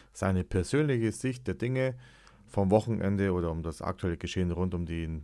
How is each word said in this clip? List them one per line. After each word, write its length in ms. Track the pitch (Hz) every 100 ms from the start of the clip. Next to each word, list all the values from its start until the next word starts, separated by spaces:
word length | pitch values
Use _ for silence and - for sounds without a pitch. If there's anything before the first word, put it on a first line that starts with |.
| -
seine 300 | - 98 95
persönliche 680 | 87 95 87 139 151 123 113
Sicht 340 | 104 131 123 -
der 80 |
Dinge 400 | 92 120 127 131 127 - - - - -
vom 240 | - 95
Wochenende 600 | 107 117 104 98 98 98
oder 200 | 90 85
um 100 | 82
das 180 | 80 -
aktuelle 360 | - 92 92 85
Geschehen 340 | 87 95 90
rund 240 | 85 92
um 120 | 87 82
den 360 | 85 80 80